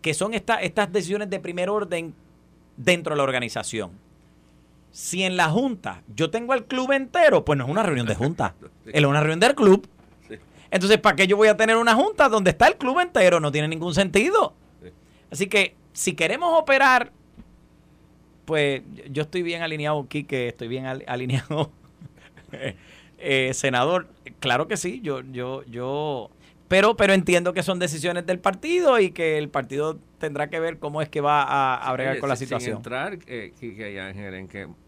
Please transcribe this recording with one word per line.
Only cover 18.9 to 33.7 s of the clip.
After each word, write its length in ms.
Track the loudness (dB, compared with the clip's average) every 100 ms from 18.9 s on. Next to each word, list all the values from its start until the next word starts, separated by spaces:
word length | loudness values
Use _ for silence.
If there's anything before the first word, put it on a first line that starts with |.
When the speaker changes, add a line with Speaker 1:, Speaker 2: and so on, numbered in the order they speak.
| -20 -10
Speaker 1:
yo 100 | -6
estoy 200 | -4 -4
bien 180 | -4 -4
alineado, 460 | -6 -4 -2 -2 -4
Quique, 400 | -8 -4 -4 -4
estoy 200 | -6 -8
bien 180 | -8 -8
al-, 160 | -10 -8
alineado, 640 | -6 -2 -4 -4 -4 -4 -6 -20 _ -20 _ -20 -20 -20
<laughs> 0 | -12 -12 -12 -20 -20 -20 _
eh, 320 | -2 0 0
senador. 540 | -2 0 0 2 0 -4 -20 -20 -10
Claro 280 | -2 0 0
que 100 | -4
sí, 220 | -6 -8
yo, 200 | -8 -8
yo, 420 | -8 -8 -8 -8 -12
yo, 640 | -10 -6 -4 -4 -6 -10 _ _ _ _
pero, 280 | 4 4 4
pero 160 | 4
entiendo 400 | 4 4 2 2
que 100 | -2
son 160 | -2 -2
decisiones 460 | -2 -2 -4 -4 -4
del 140 | -2
partido 600 | -2 -2 -2 2 4 4
y 120 | 2
que 260 | 0 -2 0
el 120 | -2
partido 500 | -4 -4 -4 -4 -6 _ _
tendrá 320 | -8 -4 -6
que 100 | -4
ver 200 | -6 -6
cómo 220 | -8 -6
es 80 | -4
que 120 | -2
va 220 | 2 2
a, 320 | 2 0 0 0
a 160 | -4
bregar 200 | -2 -2
Speaker 2:
Oye, 60 | -2
Speaker 1:
con 100 | -2
la 60 | -4
Speaker 2:
sin, 120 | -4
Speaker 1:
situación. 240 | -6 -6
Speaker 2:
sin 60 | -8
entrar, 420 | -8 -8 -8 -10 -14
eh, 260 | -14 -14 _
Quique 320 | -16